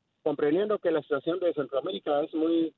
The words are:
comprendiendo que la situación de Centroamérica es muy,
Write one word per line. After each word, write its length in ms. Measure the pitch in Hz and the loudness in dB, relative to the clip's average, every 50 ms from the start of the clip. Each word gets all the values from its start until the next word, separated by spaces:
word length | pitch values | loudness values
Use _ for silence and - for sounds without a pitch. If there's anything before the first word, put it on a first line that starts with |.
| _ _ _ _ - | _ _ _ _ -4
comprendiendo 560 | 156 143 - 151 147 156 185 208 214 208 190 | -4 -2 0 0 2 2 2 2 0 0 0
que 120 | - 175 | 0 0
la 100 | 160 151 | 0 0
situación 400 | - - 147 139 - 165 170 190 | 0 -2 -4 -2 -2 -2 -2 0
de 120 | 180 170 - | 0 0 0
Centroamérica 680 | 147 135 - 135 131 139 180 202 190 - 156 147 143 156 | 0 -2 -2 -2 -4 -4 -4 -6 -6 -4 -2 0 0 0
es 100 | 156 - | -2 -2
muy, 400 | 156 156 165 165 165 165 160 - | 0 2 2 2 2 2 0 -4